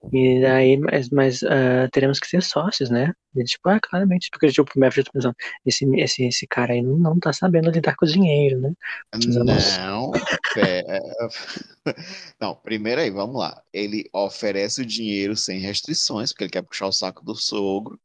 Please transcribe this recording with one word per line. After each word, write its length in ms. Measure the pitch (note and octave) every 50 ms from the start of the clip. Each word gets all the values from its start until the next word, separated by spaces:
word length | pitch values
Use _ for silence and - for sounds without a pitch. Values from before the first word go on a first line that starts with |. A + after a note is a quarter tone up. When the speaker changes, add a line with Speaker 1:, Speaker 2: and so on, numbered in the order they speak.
| - - -
Speaker 1:
E 280 | C3 C3 B2+ B2+ B2+
daí, 360 | C3 C3 C3 C3 C3 C3 C3+ C#3
mas, 320 | D3 - - D3 C3 B2
mas, 320 | C#3+ C#3 C3+ C3+ B2 B2+ -
ah, 460 | - - C3+ C3 B2+ B2+ B2+ B2+ B2+ -
teremos 260 | C#3+ C3+ C3+ C#3 -
que 60 | - -
ser 140 | - F3 F#3
sócios, 460 | - - D#3 D3+ F#3+ - - C#3+ A#2+
né?" 220 | A#2+ A#2 C3+ E3 F3+ _ _ _ _
E 80 | C3 A#2+
tipo, 240 | B2 - - _ F3
"Ah, 100 | G3 A3
claramente." 480 | - - - F3+ G3 G3 F3+ F3+ - -
Porque, 180 | - - - D3+
tipo, 200 | C3 - C#3+ - -
o 40 | C3+
Matthew 240 | C3+ B2+ - - C3+
tá 60 | - _
pensando, 220 | C#3 B2 C3+ A#2+ _ - - - - _
"Esse, 180 | C3 B2 - C#3 C3+ C3 C#3
esse, 240 | - C3 - - B2+
esse 220 | B2 A#2+ - -
cara 260 | - - - B2 A#2+ A#2+
aí 80 | A#2+ A#2+
não, 140 | B2+ C3+ D#3+
não 200 | F3 E3 D#3+ F3
tá 120 | - D#3+ C#3+
sabendo 380 | - - F#3 E3+ E3 D#3+ E3
lidar 240 | E3 E3 D3+ - C#3+
com 100 | - -
o 20 | D#3+
dinheiro, 520 | D#3 F#3+ G3 E3+ D3 D3 D3 C#3 C3 B2+
né? 120 | B2+ C#3 F3 _ - - - - - _
Precisamos" 680 | - A2 A#2 A#2+ A#2+ A#2+ A#2+ B2 C#3 - - - - F#2
Speaker 2:
Não, 340 | F#2 F#2+ G2 G#2+ B2 C#3+ - - - - - - - - -
pé-, 460 | A2+ G2+ F#2+ F2+ F2+ F2+ - F#2 F#2+ - - - A2+ A#2 A2 - - - - - - - - - _ _
<laughs> 520 | D#3 - - E3 - - - - - _ _
não, 140 | A2+ G2 E2+
primeiro 460 | _ _ - A2 A2 G#2 A2 A#2+ C#3
aí, 100 | E3 A#2+
vamos 260 | F#2+ G2+ G2 A2 C3+ B2+
lá. 220 | F#2+ D#2 - - _ _ _
Ele 360 | F#2+ G#2 G#2 G#2 G#2+ - - _
oferece 680 | F#2+ G2+ G2 - - - G#2 G2 G2 G2 G#2 - - C3
o 40 |
dinheiro 500 | A#2 G#2+ A2+ A2+ G#2+ G#2 G2+ G2 G2 G#2+
sem 220 | G#2+ - - F#2+ F#2+
restrições, 720 | F#2+ G2 G2+ - - - D#3+ - - - C3+ G#2+ A2+ C#3 -
porque 120 | - G#2
ele 60 | F#2 -
quer 100 | F#2 F2+
puxar 240 | _ - - G2
o 60 | G2 F#2+
saco 320 | - - F#2 F#2 - -
do 100 | - A2
sogro. 640 | A2 - - - G#2+ G2+ G2 F#2+ G2+ A2 - - - _